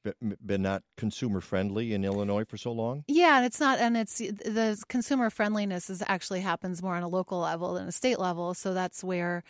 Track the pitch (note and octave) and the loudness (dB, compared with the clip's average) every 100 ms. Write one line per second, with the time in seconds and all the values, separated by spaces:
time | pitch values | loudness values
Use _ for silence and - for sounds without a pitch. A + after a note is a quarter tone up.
0 | G#2+ - A2 G2 G2+ G2 F#2+ G2 - - | -10 -4 -4 -4 -2 0 2 -2 -6 -4
1 | A2 - B2 G2 - F#2+ G2 G#2 A#2 G2+ | -4 -2 -2 -2 0 0 0 -2 -2 0
2 | G2 G2+ G2+ G2+ A2 G#2+ A#2+ A2+ A2+ C#3 | 0 0 0 0 -2 -6 -6 -2 -2 -4
3 | D3 D4+ F4 C4+ B3 - C#4+ C4 A#3 A#3 | 2 6 8 6 4 2 2 4 2 2
4 | G#3+ - G#3+ G3+ G#3+ A3 A3 G#3 - B3 | -2 -4 -6 -6 -2 0 0 0 -4 -2
5 | - C4+ A3+ - G#3 G#3+ G3+ F3+ - F#3 | 0 2 2 2 0 0 0 -2 -4 -6
6 | G3 F#3 - F#3 F#3+ - F#3 E3+ F#3 F3 | -2 -2 -2 -2 0 -2 -2 -4 -2 -2
7 | F3 F#3 F3+ F3+ E3 E3 F3+ F3+ F3+ - | 0 0 0 0 0 0 -2 -2 -4 0
8 | B3+ A#3 F3+ E3+ F3 F3+ G3 F#3 F#3 - | 2 2 0 0 -2 -2 -2 -2 -2 -4
9 | F#3 F3+ F3 F3 | -4 -2 0 -2